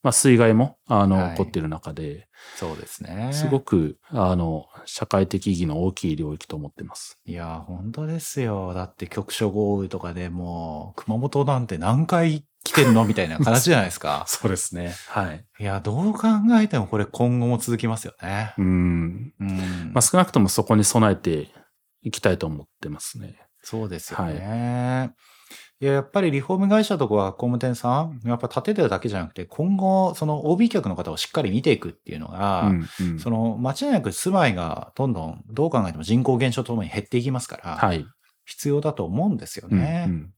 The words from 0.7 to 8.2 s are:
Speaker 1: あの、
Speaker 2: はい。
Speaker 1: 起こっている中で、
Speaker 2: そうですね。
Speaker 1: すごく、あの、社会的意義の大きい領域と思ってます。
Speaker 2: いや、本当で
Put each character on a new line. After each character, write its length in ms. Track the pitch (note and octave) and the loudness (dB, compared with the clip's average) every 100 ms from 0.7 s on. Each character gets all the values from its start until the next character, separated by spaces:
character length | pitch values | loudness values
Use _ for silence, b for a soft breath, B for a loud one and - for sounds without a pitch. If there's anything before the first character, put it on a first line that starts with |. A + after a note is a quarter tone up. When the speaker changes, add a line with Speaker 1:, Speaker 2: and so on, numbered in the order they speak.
| - - | -2 0
Speaker 1:
あ 180 | G#2+ G2 | 4 6
の、 120 | F#2+ | 4
Speaker 2:
は 100 | F2+ | 2
い。 20 | |
Speaker 1:
起 60 | E2 | -2
こ 20 | F#2+ | -2
っ 20 | |
て 80 | F#2 | -2
い 20 | |
る 60 | D#2 | -4
中 220 | D#2 - | -8 -10
で、 360 | D2+ D2+ D#2 _ B B - | -10 -10 -10 _ B B -12
Speaker 2:
そ 180 | F2 | -10
う 40 | D#2 | -10
で 80 | - | -14
す 160 | - | -14
ね。 260 | - F#2 A#2+ | -12 -8 -4
Speaker 1:
す 140 | D3 D3+ | -2 2
ご 120 | C3+ | 0
く、 380 | - F#2+ D2+ - _ | 4 2 2 -4 _
あ 240 | C3 F#2 F2+ | 0 2 2
の、 320 | E2 D#2 - - - | 0 -4 -8 -20 -14
社 200 | - - | -10 -2
会 220 | G2 F#2 | 0 2
的 200 | G2 - | 0 -2
意 40 | F2 | 0
義 20 | E2+ | -2
の 180 | D#2 | 0
大 80 | F#2 | -2
き 220 | - - | -2 -4
い 20 | D#2 | -4
領 180 | D#2 | -6
域 140 | D2+ - | -8 -10
と 80 | D3+ | -12
思 140 | D3 | -12
っ 20 | |
て 120 | - - | -14 -16
ま 100 | - | -14
す。 240 | - _ - | -18 _ -14
Speaker 2:
い 80 | |
や、 300 | F2 E2 D#2+ D2 | -10 -10 -12 -12
本 240 | F2+ G2+ | -10 -10
当 140 | A#2 D#3 | -8 -6
で 140 | E3 | -6